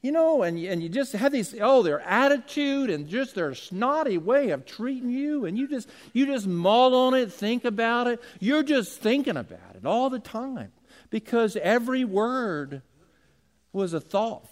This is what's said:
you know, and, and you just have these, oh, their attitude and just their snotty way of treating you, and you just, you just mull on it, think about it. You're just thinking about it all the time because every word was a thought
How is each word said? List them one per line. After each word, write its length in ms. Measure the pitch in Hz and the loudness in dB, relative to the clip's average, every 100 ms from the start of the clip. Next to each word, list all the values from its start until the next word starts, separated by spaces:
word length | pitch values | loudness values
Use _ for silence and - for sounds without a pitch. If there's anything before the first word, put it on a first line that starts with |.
you 100 | 254 | 0
know, 300 | 311 320 302 | 2 4 4
and, 160 | 175 170 | 2 -2
and 240 | 170 175 | -2 -4
you 60 | 165 | -2
just 240 | 202 269 | -2 -2
have 180 | 208 269 | 0 0
these, 240 | 277 190 226 | 0 -4 -2
oh, 220 | 214 269 | 4 4
their 180 | 180 147 | 4 0
attitude 880 | 175 202 277 285 - - 285 277 262 | 0 2 4 2 0 -2 0 0 0
and 160 | 156 147 | -2 -4
just 280 | 214 269 | -6 -4
their 200 | - 156 | -4 -4
snotty 640 | 131 - 185 240 294 302 185 | -6 -10 -4 -2 0 0 -2
way 320 | 165 269 262 | 2 2 2
of 140 | 143 | -2
treating 460 | - - 233 262 240 | -6 -8 -6 -4 -4
you, 340 | 247 294 302 | -4 -2 -2
and 140 | 190 202 | -2 -4
you 100 | 269 | -4
just, 200 | 277 - - - | -6 -8 -20 -6
you 140 | 233 277 | 0 0
just 200 | 269 196 | 0 -2
mull 480 | 170 175 226 254 | 0 4 6 6
on 200 | 254 254 | 6 4
it, 180 | 262 233 | 2 0
think 320 | - 208 240 | -4 -2 -2
about 420 | 240 208 233 240 247 | -2 -2 0 0 0
it. 140 | 233 - - | -4 -10 -6
You're 220 | 190 294 | 0 2
just 380 | 285 285 196 - | 2 0 0 -4
thinking 360 | 214 269 277 160 | 0 0 0 -4
about 400 | 110 90 - 98 | -8 -14 -20 -8
it 100 | 113 | -2
all 240 | 220 262 | 0 0
the 80 | 254 | -2
time 540 | - 220 262 262 101 _ _ - _ | -8 -10 -8 -10 -12 _ _ -20 _
because 460 | 220 - 233 226 208 | -8 -2 0 2 0
every 480 | 165 233 240 262 | 0 0 0 -2
word 760 | 247 190 220 262 233 156 139 139 - _ _ _ _ _ _ _ _ | 0 0 0 -2 -2 -4 -6 -12 -16 _ _ _ _ _ _ _ _
was 200 | 196 190 | -4 -2
a 80 | 165 | -4
thought 480 | - 202 226 208 - | -2 -2 -2 -4 -12